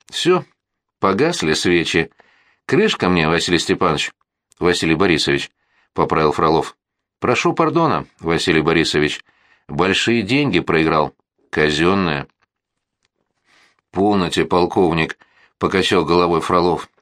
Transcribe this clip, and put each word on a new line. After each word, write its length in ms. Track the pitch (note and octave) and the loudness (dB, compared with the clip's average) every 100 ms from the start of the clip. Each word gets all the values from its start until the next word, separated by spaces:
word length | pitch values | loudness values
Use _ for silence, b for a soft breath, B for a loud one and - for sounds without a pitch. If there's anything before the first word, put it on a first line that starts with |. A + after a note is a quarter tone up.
| _ | _
«Все, 340 | - D#3+ F3+ - _ _ _ _ - | -6 0 0 -2 _ _ _ _ -4
погасли 540 | G2 G2 D#3 F3 D#2 | -2 0 0 0 -2
свечи. 560 | D#2 F#2 F2 D#2+ E2+ D2+ b b b b b - | 0 2 0 2 -2 -2 b b b b b -4
Крышка 420 | C#3 G#3+ - F2+ | 0 0 0 0
мне, 200 | F2+ D#2 | 2 2
Василий 320 | E2 F2 E2 | 0 0 -2
Степанович». 520 | - F2+ F2+ D2 - - _ _ _ - | 0 0 0 -2 -6 -10 _ _ _ -4
«Василий 360 | E2+ E2+ D#2+ D#2+ | -2 0 0 0
Борисович», 560 | F#2+ D2+ - C#2 - _ _ _ _ | 2 0 0 -2 -4 _ _ _ _
поправил 380 | - D2 E2 D#2 | -4 -2 2 0
Фролов. 440 | - E2 D#2+ - - _ _ _ _ | 2 2 2 -2 -10 _ _ _ _
«Прошу 340 | B2 A#2+ F3 | -2 0 -2
пардона, 540 | E3 E3 D#3+ D#3 E2 C2+ _ | 0 0 0 0 -2 -6 _
Василий 420 | E2 E2 - D#2+ | -4 -2 0 0
Борисович, 600 | D2+ D#2+ D#2 D#2 D2 - b b b b b | 2 2 0 0 -2 -4 b b b b b
большие 560 | D2 F#2+ F#2 - A#2 | -4 0 0 0 -2
деньги 360 | F#2+ C3+ C#3 E2+ | 0 -2 0 -2
проиграл. 540 | - E2 D#2+ D#2 C#2 - _ _ - | 0 0 2 0 -2 -6 _ _ -8
Казенные». 760 | - D2+ D2+ E2+ G2 F2 C#2+ C#2 _ _ _ _ _ _ _ _ _ _ _ b b b b _ | -2 0 0 0 0 -2 -4 -8 _ _ _ _ _ _ _ _ _ _ _ b b b b _
«Полноте, 540 | F2+ G2+ G2+ E2+ F#2 D#2+ | -2 0 2 0 -2 0
полковник», 720 | F2+ F2 G#2+ F2 E2 - - b b b b | 0 0 2 0 0 -2 -6 b b b b
покачал 420 | F2+ F#2+ F#2 F#2+ | -2 0 0 0
головой 380 | D#2+ E2+ F2 E2 | 2 2 2 0
Фролов. 480 | - F2+ F2 D#2 - _ | 0 0 2 -2 -6 _